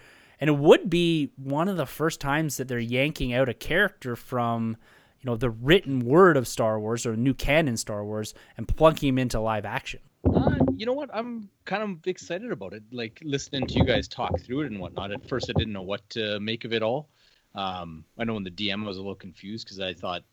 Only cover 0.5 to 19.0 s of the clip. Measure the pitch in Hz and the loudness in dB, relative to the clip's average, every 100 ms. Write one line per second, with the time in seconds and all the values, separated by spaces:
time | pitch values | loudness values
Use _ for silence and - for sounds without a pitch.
0.5 | 143 147 294 285 170 170 165 139 - 135 | 4 8 8 6 2 2 2 0 -6 -4
1.5 | 139 180 185 135 - 156 - 143 143 160 | -2 0 -2 -4 -2 -2 -2 -2 0 0
2.5 | - 123 120 117 123 143 156 131 123 131 | -4 -4 -4 -2 0 0 0 -2 2 0
3.5 | 110 - 165 202 - 127 117 - 127 120 | -2 -2 0 0 -2 -8 -8 -4 -2 0
4.5 | 117 113 110 - - _ _ 127 117 123 | 0 -2 -4 -12 -20 _ _ -4 -2 -2
5.5 | 113 123 190 139 135 117 151 190 143 117 | -2 6 6 6 0 4 8 10 8 2
6.5 | - 113 110 107 120 123 110 131 123 135 | 2 2 2 0 -2 -2 0 2 2 2
7.5 | 147 156 113 - 107 104 107 107 - - | 4 2 0 -4 -6 -4 -6 -6 -10 -18
8.5 | - 113 - 160 156 143 131 127 117 110 | -10 -4 4 6 6 2 0 0 -2 -2
9.5 | 107 101 120 - - - _ - - - | -2 -4 -8 -8 -14 -18 _ 2 4 4
10.5 | - 87 180 214 269 294 202 240 233 208 | 2 2 0 -2 -4 -4 -6 -8 -10 -12
11.5 | _ - 196 214 175 185 185 - 175 240 | _ -6 -4 -4 -6 -6 -8 -8 -10 -6
12.5 | 151 92 104 107 123 113 - 156 139 - | -8 -8 -12 -12 -10 -10 -10 -6 -4 -4
13.5 | 139 127 - - 110 - - 107 - - | -6 -2 0 2 2 -2 -6 -4 -4 -4
14.5 | 127 147 104 90 87 98 98 - 131 - | -6 -4 -6 -8 -8 -8 -8 -6 -6 -2
15.5 | 98 110 101 92 98 - 120 107 104 104 | -2 -2 -6 -6 -8 -6 -6 -4 -4 -4
16.5 | 113 117 113 110 131 151 _ _ _ _ | -6 -4 -2 0 -2 -6 _ _ _ _
17.5 | 101 95 92 85 80 80 - 117 110 92 | -8 -6 -6 -10 -14 -18 -6 -4 -4 -6
18.5 | 87 104 98 107 95 | -6 -4 -4 -6 -8